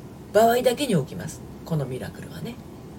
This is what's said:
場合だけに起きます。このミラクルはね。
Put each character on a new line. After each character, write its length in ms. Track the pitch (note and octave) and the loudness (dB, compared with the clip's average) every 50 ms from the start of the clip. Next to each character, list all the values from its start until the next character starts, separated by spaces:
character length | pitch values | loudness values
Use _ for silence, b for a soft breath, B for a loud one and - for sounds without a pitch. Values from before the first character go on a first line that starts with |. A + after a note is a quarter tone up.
| - - - - - - | -16 -16 -16 -16 -12 4
場 100 | - G#3 | 6 8
合 200 | A3+ A#3 A#3+ B3 | 8 8 6 6
だ 120 | - B3 A#3+ | 4 4 4
け 120 | A#3+ D4 | 4 2
に 100 | A#3+ F#3+ | 2 2
起 60 | D3+ | 2
き 140 | C3 - - | 2 0 -6
ま 120 | F2 - - | -8 -8 -8
す。 140 | - - - - - - - | -10 -12 -14 -16 -16 -14 -6
こ 120 | - E3 | -2 -2
の 80 | D3+ C3+ | -2 -2
ミ 140 | B2+ C3 - | -2 -4 -6
ラ 100 | G2 F#2 | -8 -8
ク 140 | - - | -10 -12
ル 80 | - - | -12 -12
は 100 | - - | -10 -8
ね。 140 | - A#3 A#3+ - - - - - - - - | -8 -8 -10 -12 -14 -16 -16 -16 -16 -16 -16